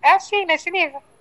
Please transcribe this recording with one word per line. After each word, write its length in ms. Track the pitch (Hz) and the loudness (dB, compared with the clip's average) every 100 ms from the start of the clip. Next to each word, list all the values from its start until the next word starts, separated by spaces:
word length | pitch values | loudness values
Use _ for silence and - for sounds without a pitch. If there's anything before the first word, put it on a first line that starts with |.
É 80 | 285 | 2
assim, 340 | 381 - 403 | 2 2 -4
nesse 260 | 359 330 349 | 0 -2 -2
nível. 320 | 370 311 277 - _ | -2 -2 -6 -20 _